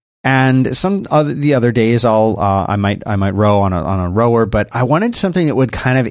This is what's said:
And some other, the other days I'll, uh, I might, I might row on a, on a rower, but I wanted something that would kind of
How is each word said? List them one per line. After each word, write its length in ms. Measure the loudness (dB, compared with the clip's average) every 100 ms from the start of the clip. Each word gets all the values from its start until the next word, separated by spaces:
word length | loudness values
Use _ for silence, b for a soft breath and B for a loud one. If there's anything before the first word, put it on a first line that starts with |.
| _ _
And 500 | -2 2 2 2 0 0
some 280 | 0 -2 0
other, 220 | 0 0
the 220 | -2 0 2
other 180 | 2
days 320 | 2 2 2 2
I'll, 340 | 2 2 0
uh, 260 | 0 0 -2
I 80 | -2
might, 260 | -2 -2 -4
I 120 | -2
might 180 | -2 0
row 240 | 2 2
on 140 | 0
a, 100 | -2
on 160 | -2 -2
a 100 | -2
rower, 360 | 0 2 2 0
but 240 | 0 -2
I 120 | -2
wanted 340 | 0 0 0 -2
something 300 | -2 -2 -2
that 80 | 0
would 180 | -2
kind 240 | -2 -2 0
of 100 | -2